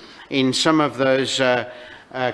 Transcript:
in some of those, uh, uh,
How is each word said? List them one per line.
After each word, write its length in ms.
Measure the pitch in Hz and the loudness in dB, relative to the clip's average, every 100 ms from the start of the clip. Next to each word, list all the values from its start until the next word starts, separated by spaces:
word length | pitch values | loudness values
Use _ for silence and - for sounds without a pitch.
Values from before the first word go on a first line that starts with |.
| - - - | -20 -20 -6
in 220 | 139 131 | 0 0
some 280 | 123 165 156 | 2 2 2
of 160 | 147 117 | 2 0
those, 440 | 135 131 127 - | 2 2 0 0
uh, 300 | 131 123 107 - - - - | 2 0 -2 -12 -20 -20 -14
uh, 200 | 131 127 | -6 -6